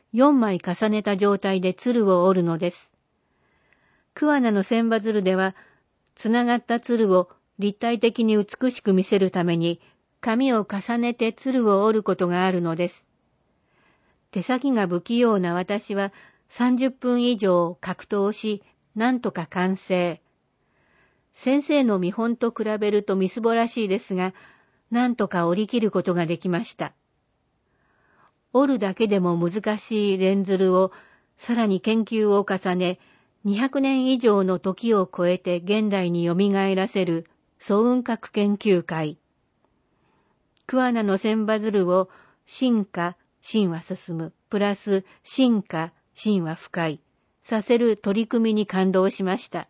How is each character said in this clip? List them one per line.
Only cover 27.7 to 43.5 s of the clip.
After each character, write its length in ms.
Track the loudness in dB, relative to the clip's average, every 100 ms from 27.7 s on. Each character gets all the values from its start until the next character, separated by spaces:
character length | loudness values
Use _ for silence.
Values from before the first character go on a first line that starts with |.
| _ _ _ _ _ _ _ _
折 200 | 0 2
る 60 | 0
だ 140 | -2
け 140 | -2 0
で 120 | 2
も 180 | 2 0
難 400 | -2 -2 -4 -6
し 380 | -4 -2 0 2
い 20 |
レ 180 | 2 0
ン 80 |
ズ 140 | 0 2
ル 180 | 2 2
を、 160 | 0 -4 -20 _ _ _
さ 180 | -4 0
ら 120 | 0
に 120 | 0
研 240 | 0 -2
究 260 | 0 0 2
を 160 | 2 0
重 280 | -4 -2 0
ね、 240 | -2 -4 _ _ _ _
二 120 | -4 -2
百 240 | 0 0
年 260 | 0 0 0
以 120 | 2
上 240 | 4 4
の 160 | 2 -2
時 340 | -4 -4 0
を 160 | 0 0
超 160 | -2 0
え 100 | 0
て 200 | -2 -4
現 320 | -2 -2 0
代 220 | 0 0
に 160 | 0 0
蘇 80 | 2 2 2 0 0
ら 120 | -2
せ 180 | -2 -2
る 200 | -4 -6 _ _ _
蘇 240 | -2 2
雲 220 | 2 2
閣 280 | -2 -6 -6
研 260 | -2 0 0
究 260 | 2 0
会。 340 | 0 -6 -6 -8 _ _ _ _ _ _ _ _ _ _ _ _ _ _ -4
桑 240 | 0 0
名 120 | 0
の 140 | 0 0
千 280 | 0 -2 0
羽 140 | -2
鶴 300 | 0 0 2
を 200 | 2 0 -8 _ _ -16
進 400 | -4 0 0 -2
化、 320 | -4 -6 -6 _ _
進 300 | -4